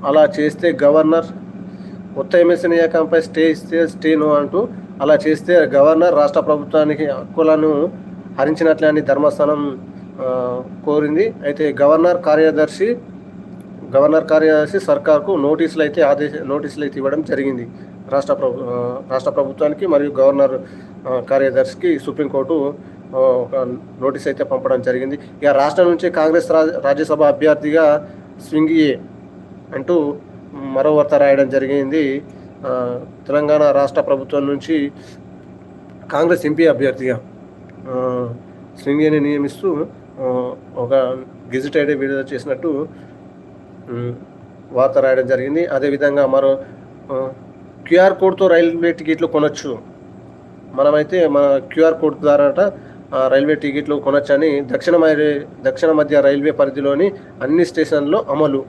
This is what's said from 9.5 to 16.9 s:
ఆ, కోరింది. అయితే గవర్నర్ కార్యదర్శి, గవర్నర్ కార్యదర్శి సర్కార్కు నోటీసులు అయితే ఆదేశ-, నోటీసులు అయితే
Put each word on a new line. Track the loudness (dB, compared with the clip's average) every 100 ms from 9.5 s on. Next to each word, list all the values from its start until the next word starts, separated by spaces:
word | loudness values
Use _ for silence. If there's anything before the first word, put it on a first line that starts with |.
| 0 -4 -8 -16 -18 -18 -10
ఆ, | -6 -4 -4 -6 -10 -10
కోరింది. | -2 0 0 0 -2 -2
అయితే | -8 -2 -4 2
గవర్నర్ | 4 4 4 2
కార్యదర్శి, | 2 4 4 2 -2 0 -4 -4 -8 -20 -20 -20 -20 -20 -20 -18 -2 2
గవర్నర్ | 4 2 2
కార్యదర్శి | 2 4 4 2 -2
సర్కార్కు | 0 0 2 2 2
నోటీసులు | 0 0 0 0 0
అయితే | -2 2
ఆదేశ-, | 2 2 -2 -6
నోటీసులు | -6 -6 -6 -8
అయితే | -8